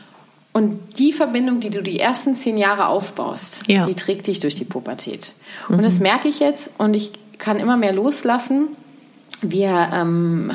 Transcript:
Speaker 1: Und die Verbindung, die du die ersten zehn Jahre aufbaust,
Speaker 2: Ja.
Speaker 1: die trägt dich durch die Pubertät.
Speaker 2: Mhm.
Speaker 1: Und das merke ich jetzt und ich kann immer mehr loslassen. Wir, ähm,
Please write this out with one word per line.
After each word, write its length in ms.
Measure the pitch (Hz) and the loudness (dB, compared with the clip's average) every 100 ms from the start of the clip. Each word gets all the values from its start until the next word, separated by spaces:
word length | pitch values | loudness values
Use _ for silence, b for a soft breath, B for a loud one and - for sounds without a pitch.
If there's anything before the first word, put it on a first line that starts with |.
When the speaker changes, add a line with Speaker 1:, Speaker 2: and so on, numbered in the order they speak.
| B B B _ _ | B B B _ _
Speaker 1:
Und 460 | 226 214 208 - - | 0 0 -2 -8 0
die 140 | 277 | 2
Verbindung, 480 | 294 285 240 254 247 | 2 0 2 0 0
die 100 | 214 | -2
du 120 | 202 | -4
die 160 | 185 170 | -4 0
ersten 360 | - 247 - | 0 0 0
zehn 240 | 262 - 214 | 0 0 2
Jahre 300 | 196 202 190 | 2 2 2
aufbaust, 760 | 185 208 - - - - - - | 0 -2 -6 -6 -4 -6 -4 2
Speaker 2:
Ja. 200 | 196 175 | 2 2
Speaker 1:
die 80 | |
trägt 320 | 180 - 196 202 | 0 -2 -4 -2
dich 140 | 175 | -2
durch 160 | 147 143 | -2 -4
die 80 | 120 | -6
Pubertät. 680 | 131 123 - - - - - B B B | -8 -8 -10 -10 -10 -12 -14 B B B
Speaker 2:
Mhm. 60 | 180 | 2
Speaker 1:
Und 100 | 220 | 4
das 140 | 180 | 4
merke 280 | 190 226 302 | 4 2 0
ich 100 | 294 | 2
jetzt 320 | 285 294 - - | 0 0 -6 -2
und 180 | 214 | 0
ich 180 | 214 208 - - - | 2 -2 -10 -20 -8
kann 200 | - 208 | -4 0
immer 180 | 220 247 | 2 2
mehr 160 | 208 | 2
loslassen. 720 | 190 240 285 247 247 240 269 302 294 - - - - - - | 2 0 0 0 0 0 0 0 -4 -18 -20 -20 -20 -16 -8
Wir, 500 | 190 180 196 175 170 | -2 0 2 2 2
ähm, 560 | 175 170 170 170 165 - | 2 0 2 2 0 0